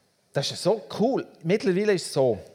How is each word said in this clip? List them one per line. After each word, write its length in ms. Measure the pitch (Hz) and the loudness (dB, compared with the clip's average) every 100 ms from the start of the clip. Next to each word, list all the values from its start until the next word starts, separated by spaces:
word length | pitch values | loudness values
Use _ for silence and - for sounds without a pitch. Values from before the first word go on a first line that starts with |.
| _ _ _ 147 | _ _ _ -4
das 140 | 135 | -4
ist 100 | 123 | -2
so 220 | 175 220 - - | 0 0 -4 -2
cool. 260 | 233 214 - - | 0 0 -4 -8
Mittlerweile 520 | 160 208 196 180 214 | -2 0 2 2 2
ist 120 | 185 - | 0 0
es 80 | |
so, 240 | 147 131 101 - | 2 2 0 -6